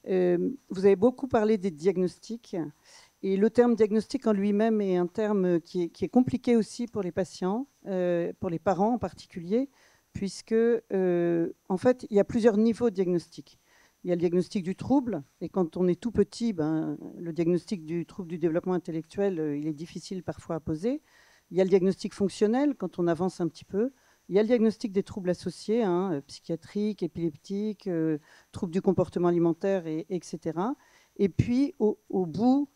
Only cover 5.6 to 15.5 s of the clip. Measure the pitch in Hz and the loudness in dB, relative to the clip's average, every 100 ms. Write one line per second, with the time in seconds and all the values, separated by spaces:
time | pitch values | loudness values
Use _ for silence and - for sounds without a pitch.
5.6 | - 180 170 - 180 247 254 240 - 233 | -2 -6 -6 -4 0 2 2 0 2 2
6.6 | 202 - 240 220 180 190 180 - 185 214 | 2 -6 -8 -6 -4 -4 -6 -4 -4 -2
7.6 | 277 _ - 185 180 175 175 - 185 165 | -6 _ -8 -2 0 0 -2 -4 -6 -2
8.6 | - 170 208 240 185 - - 190 170 220 | -2 2 2 0 -4 -10 -16 -14 -2 -2
9.6 | 277 _ _ _ _ - 196 - - 226 | -2 _ _ _ _ -8 -8 -8 -2 0
10.6 | 233 240 _ 190 185 175 170 170 165 - | 2 0 _ 0 0 2 2 0 -2 -6
11.6 | _ 185 247 254 - 202 196 240 220 202 | _ 0 2 0 2 2 4 4 4 6
12.6 | 226 214 240 185 180 175 - - - _ | 2 2 0 0 0 0 -2 -20 -20 _
13.6 | _ _ _ _ 180 175 175 180 175 214 | _ _ _ _ -4 0 2 2 0 -4
14.6 | 170 190 - 269 240 180 139 _ 180 | -4 -6 2 2 2 -6 -8 _ -6